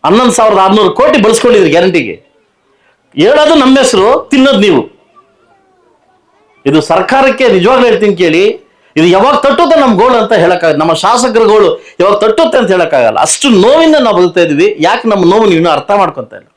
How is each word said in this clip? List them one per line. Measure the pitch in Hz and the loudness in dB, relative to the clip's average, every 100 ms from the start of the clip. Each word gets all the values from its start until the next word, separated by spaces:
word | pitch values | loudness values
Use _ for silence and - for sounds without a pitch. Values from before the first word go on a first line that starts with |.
| 143 | 0
ಹನ್ನೊಂದು | 208 247 | 0 0
ಸಾವಿರದ | 240 220 208 | 0 0 2
ಆರ್ನೂರು | 190 208 214 | 0 0 0
ಕೋಟಿ | 214 262 294 | 0 0 2
ಬಳಸ್ಕೊಂಡಿದ್ರಿ | 208 226 247 220 175 | 0 0 0 2 2
ಗ್ಯಾರಂಟಿಗೆ. | 156 185 175 117 82 _ _ _ _ _ _ _ _ _ - | 0 0 -2 -6 -12 _ _ _ _ _ _ _ _ _ -4
ಹೇಳೋದು | 185 302 302 320 | 0 2 2 2
ನಮ್ಮ | 262 269 | 2 2
ಹೆಸರು, | 254 208 202 277 - | 2 0 0 -2 -2
ತಿನ್ನೋದು | 277 269 226 | 0 2 2
ನೀವು. | 202 147 - _ _ _ _ _ _ _ _ 370 _ _ _ _ _ _ _ _ 139 | 0 0 -4 _ _ _ _ _ _ _ _ _ _ _ _ _ _ _ _ _ -2
ಇದು | 156 | -2
ಸರ್ಕಾರಕ್ಕೆ | - 165 190 269 269 262 254 | -2 -4 -2 0 0 0 0
ನಿಜವಾಗ್ಲೂ | 196 180 262 247 | 0 0 0 0
ಹೇಳ್ತೀನಿ | 202 208 175 | 0 -2 -2
ಕೇಳಿ, | 175 160 202 - _ _ _ - | -2 0 -2 -4 _ _ _ -2
ಇದು | - | 2
ಯಾವಾಗ | 190 247 285 | 2 2 0
ತಟ್ಟುತ್ತೆ | 277 277 339 320 | 0 0 2 2
ನಮ್ಮ | 269 196 | 2 2
ಗೋಳು | 240 247 | 2 0
ಅಂತ | 202 | 0
ಹೇಳಕ್ಕಾಗಲ್ಲ, | 220 170 175 170 143 | 0 0 0 -2 -2
ನಮ್ಮ | 160 | -2
ಶಾಸಕರ | 160 185 240 240 220 | -2 0 0 0 0
ಗೋಳು | 220 214 190 - - _ | 2 2 0 -2 -12 _
ಯಾವಾಗ | 180 208 | -2 0
ತಟ್ಟುತ್ತೆ | 214 214 220 262 | -2 0 0 0
ಅಂತ | 208 | 0
ಹೇಳಕ್ಕಾಗಲ್ಲ. | 185 165 143 117 107 | -2 0 0 0 0
ಅಷ್ಟು | 156 - 285 | -2 -2 0
ನೋವಿಂದ | 208 208 302 320 302 | 2 2 2 2 2
ನಾವು | 240 190 | 0 0
ಬದುಕ್ತಾ | 180 180 | 0 0
ಇದೀವಿ. | 175 147 196 214 | -2 0 -2 0
ಯಾಕೆ | 160 233 233 | -2 -2 -2
ನಮ್ಮ | 202 175 | 0 0
ನೋವು | 202 | 2
ನೀವು | 214 165 | 0 0
ಇನ್ನೂ | 170 | 0
ಅರ್ಥ | 147 - | -2 -2
ಮಾಡ್ಕೊಂತ | 208 180 139 107 | -2 -2 -6 -16
ಇಲ್ಲ? | 101 _ | -18 _